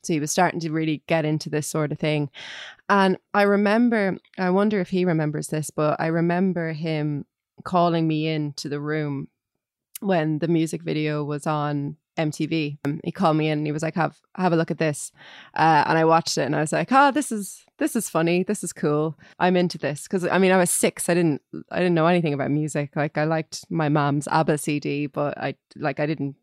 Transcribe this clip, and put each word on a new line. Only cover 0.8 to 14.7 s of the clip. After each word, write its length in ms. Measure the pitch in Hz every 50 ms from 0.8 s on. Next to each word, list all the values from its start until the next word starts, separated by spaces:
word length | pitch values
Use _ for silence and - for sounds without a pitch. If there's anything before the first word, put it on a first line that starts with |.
| 160 156 156 139 _
get 180 | - 170 165 156
into 240 | 151 156 156 - 156
this 180 | 151 151 147
sort 240 | - - 160 151 143
of 80 | 151 -
thing. 320 | - 156 151 151 147 143 _ - - - - - - - - _ _ -
And 280 | 202 202 190 190 185 - _ _
I 100 | - 208
remember, 760 | 202 202 202 202 208 202 208 226 247 240 233 220 202 190 - - _ _ _ -
I 120 | 190 180
wonder 280 | 180 196 202 214 208 202
if 100 | 180 -
he 140 | - 180 180
remembers 440 | 180 165 156 156 151 147 151 156 -
this, 220 | - 156 151 -
but 280 | _ - 151 151 - -
I 80 | 151
remember 680 | 165 165 170 170 170 175 175 190 190 175 175 165 160
him 520 | 160 151 160 165 156 151 147 151 147 143 - _ _ _ _ _ _ - -
calling 420 | - 185 175 175 175 165 165 165
me 220 | 160 156 151 156 160
into 400 | 156 151 151 147 143 - - 151
the 120 | 143 147
room 480 | 147 151 151 156 151 147 143 135 151 - _ _ _ _ _ _ _ _ _ _ _ _ _ -
when 380 | - 196 190 170 156 156 156 151
the 100 | 165 160
music 340 | 170 165 160 156 - 160
video 420 | 170 165 156 151 151 151 151 151 147
was 220 | 143 147 147 -
on 500 | 165 156 151 147 147 147 147 143 143 151 _ _ _ _ -
M 120 | 160 151
T 140 | 147 - 160
V. 340 | 143 160 165 151 147 143 - _
Um, 160 | 143 147 165
he 80 | - 170
called 280 | 160 - 196 160 156 156
me 100 | 156 156
in 120 | 156 151
and 60 | 151
he 60 | 151
was 100 | 147 156
like, 120 | 160 160 -
"Have, 240 | 185 156 147 - _ _ _ _
have 180 | - 185 180
a 40 | 165
look 140 | 160 165 -